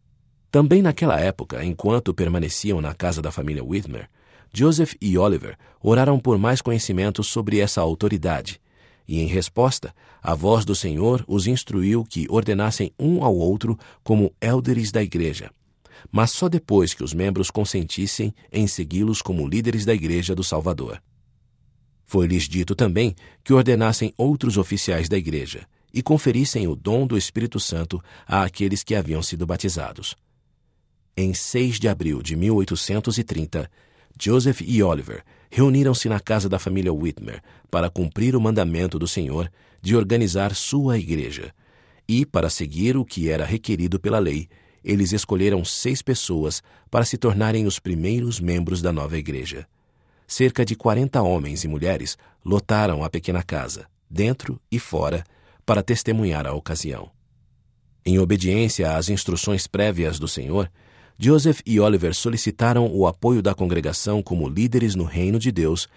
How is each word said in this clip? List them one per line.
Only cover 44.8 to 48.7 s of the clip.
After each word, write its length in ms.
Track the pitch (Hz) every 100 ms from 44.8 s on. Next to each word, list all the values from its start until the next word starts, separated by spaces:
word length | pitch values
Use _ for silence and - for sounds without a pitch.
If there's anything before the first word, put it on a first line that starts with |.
eles 300 | - 101 95
escolheram 520 | 104 - 95 101 98
seis 360 | 87 - 120 131
pessoas 600 | - 127 - 85 76 76 - _ _
para 140 | 117
se 140 | 117 120
tornarem 480 | 120 101 110 110 107
os 120 | -
primeiros 640 | - 85 85 120 120 110
membros 400 | 87 87 85